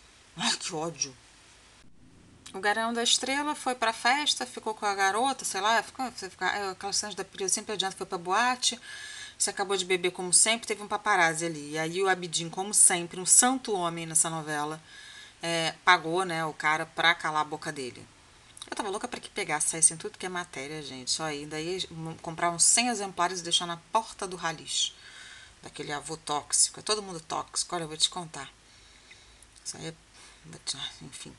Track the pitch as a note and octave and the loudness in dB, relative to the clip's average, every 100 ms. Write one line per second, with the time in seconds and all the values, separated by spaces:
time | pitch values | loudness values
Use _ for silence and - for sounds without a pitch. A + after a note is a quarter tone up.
0 | - - - E3 A3 - - E3 E3 D3 | -20 -20 -16 -4 -2 -2 -4 -6 -6 -4
1 | C3+ B2+ - - - - - - - - | -8 -8 -20 -20 -20 -20 -20 -20 -20 -20
2 | - - - - - F#3+ G#3 A3 A3+ A#3 | -20 -20 -20 -20 -14 -2 0 2 0 0
3 | A#3+ - B3+ C#4 D4 D4 B3+ B3 A3 - | 2 2 2 -2 -2 -2 -2 0 0 2
4 | A#3+ C#4 C#4+ - B3 A3+ A3+ G#3+ G#3 G3 | 2 4 2 0 -4 -6 -6 -2 -2 2
5 | G3 G#3 C4+ C4 - F#3+ G#3 A3+ - - | 2 4 2 0 -4 0 2 2 0 -4
6 | B3+ - F#3 - - G#3 F#3+ F#3 G3+ - | -6 -6 -12 -2 0 0 -2 -6 -4 -2
7 | G#3+ G3+ - - F#3 - G#3 G#3 G3 - | -4 -6 -10 -6 -2 -2 -2 -2 -2 -4
8 | F#3+ F3+ F3 G3+ B3 B3 - A#3+ - - | -6 -6 0 2 4 2 0 -2 -6 -14
9 | - - - - - G3 G3 G3 F#3 F3+ | -14 -14 -14 -2 -2 0 0 0 2 2
10 | F3+ F3+ F3+ - G#3+ A#3 - G3+ G3+ G#3 | 2 -2 2 4 6 2 -2 -6 -4 -2
11 | G#3 F#3+ E3 D#3+ E3+ D3+ D3 D#3 D#3+ F3+ | 4 6 6 4 -2 -4 -6 -4 -2 2
12 | F#3+ F3+ F3 D#3 E3 F#3 G3+ - - F3+ | 2 2 0 -4 -4 -4 2 6 6 6
13 | E3+ F#3 F3 - B3 C4 A#3+ G3 E3+ E3 | -2 -4 4 6 6 4 0 0 0 -2
14 | E3 D#3+ E3+ D#3+ D3+ D3 D3+ D#3 - - | 0 0 0 -2 -2 -2 -2 -6 -12 -20
15 | - - - - E3+ E3+ D#3+ - - F3+ | -18 -18 -20 -8 -2 0 0 2 6 6
16 | D#3+ F3 F#3 E3 D#3 - D#3 D#3 D#3+ - | 6 0 0 0 -2 0 2 2 0 2
17 | E3 E3+ D#3+ D#3 D3 D3+ D#3+ D3 B2 A2 | 2 4 0 0 0 -4 -8 -8 -8 -10
18 | A2 - - - - - - - A#3 G4+ | -18 -20 -20 -20 -20 -20 -8 -6 -4 -4
19 | - - - - E3 D3+ - E3 D#3+ E3 | -6 -8 -8 -6 -2 0 0 6 6 6
20 | - - F#3 F3 F3 C#3 C#3 D#3 C#3 C3 | -6 -8 -6 -4 -6 -8 -8 -8 -10 -8
21 | B2 - D#3+ C#3+ D3+ D#3 E3 F#3 - E3 | -4 -2 -2 -4 -6 -6 -4 -4 -6 -8
22 | D#3+ E3 - E3 F3 E3+ - A#3 B3 G#3+ | -10 -8 -10 -2 0 4 6 6 4 0
23 | G3 F3+ F3+ F#3 E3+ - F3 E3 - A3 | -2 0 0 0 0 0 0 -6 0 0
24 | A3+ - F#3+ F3+ E3+ D#3 C#3 - - - | 0 -6 -8 -4 -4 -4 -4 0 0 -2
25 | - - - - - - - - D3 D3 | -16 -18 -18 -18 -20 -18 -14 -10 -6 -6
26 | C#3 D#3 - D3 - - - - - G#3+ | -6 -8 -4 -4 0 2 2 0 -2 -2
27 | G3 E3+ - D3 - - - F3 D#3 D#3+ | -4 -10 -6 -4 -4 -6 -4 -4 -4 0
28 | - F#3 D#3+ C#3+ C3+ - - - - - | 0 0 -10 -10 -12 -16 -20 -20 -20 -20
29 | - - - - - - - - D#3+ D#3+ | -20 -20 -20 -20 -20 -16 -12 -10 -12 -12
30 | _ - - - D#3+ - - C3+ - - | _ -20 -20 -20 -20 -12 -10 -8 -10 -12
31 | C#3 - C#3+ | -16 -14 -16